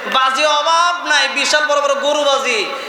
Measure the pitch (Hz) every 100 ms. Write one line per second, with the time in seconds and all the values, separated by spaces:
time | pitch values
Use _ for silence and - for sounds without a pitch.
0 | 208 254 262 269 302 294 302 330 349 349
1 | 302 294 269 277 269 302 294 285 277 269
2 | 277 294 277 269 254 220 175 -